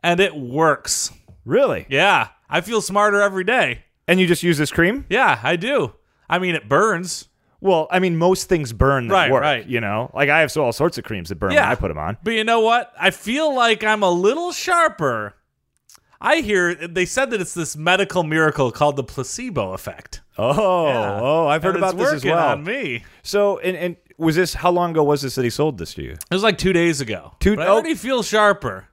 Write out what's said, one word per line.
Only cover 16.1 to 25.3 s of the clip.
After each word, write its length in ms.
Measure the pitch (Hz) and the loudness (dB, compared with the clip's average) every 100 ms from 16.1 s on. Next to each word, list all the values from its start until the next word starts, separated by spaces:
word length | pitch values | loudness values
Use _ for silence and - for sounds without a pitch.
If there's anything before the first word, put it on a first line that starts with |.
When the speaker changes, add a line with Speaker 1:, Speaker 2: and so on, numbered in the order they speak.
| _ | _
Speaker 1:
I 160 | 214 311 | 0 0
hear, 340 | 233 196 175 175 | 2 0 0 -2
they 300 | 170 170 180 | -6 -4 -2
said 240 | - 262 | -2 -2
that 80 | 226 | -2
it's 140 | 175 | -6
this 240 | - 156 151 | -6 -8 -4
medical 460 | 160 185 196 180 | 0 0 0 -2
miracle 480 | 160 156 156 147 131 | -2 2 2 2 -2
called 260 | - 147 139 | 2 0 0
the 60 | |
placebo 680 | 123 - 127 - 254 160 95 | -8 -8 -10 -8 -8 -6 -6
effect. 500 | 95 - - - - _ - | -6 -12 -16 -18 -20 _ -4
Speaker 2:
Oh, 500 | 113 151 208 185 156 | 0 2 2 2 2
Speaker 1:
Yeah. 320 | 127 113 101 | 0 -2 -2
Speaker 2:
oh, 260 | 123 156 160 | 0 2 2
I've 160 | 151 | 0
heard 120 | 170 180 | 0 0
Speaker 1:
And 80 | |
Speaker 2:
about 100 | 190 180 | -2 0
Speaker 1:
it's 80 | |
Speaker 2:
this 100 | 247 | 0
as 120 | 311 180 | 0 0
Speaker 1:
working 60 | 165 | 2
Speaker 2:
well. 120 | 160 | 2
Speaker 1:
on 140 | 143 | 0
me. 400 | 156 254 208 123 - _ | -4 -6 -6 -8 -10 _
Speaker 2:
So, 340 | - 202 202 196 | -4 2 2 0
and, 180 | 180 180 | -4 -4
and 180 | 175 170 _ _ | -6 -8 _ _
was 180 | 160 156 | 0 2
this, 180 | 180 - | 0 0
how 140 | 175 | 0
long 200 | 175 175 | 0 0
ago 120 | 160 | 2
was 180 | 147 147 | 2 2
this 140 | 135 | -2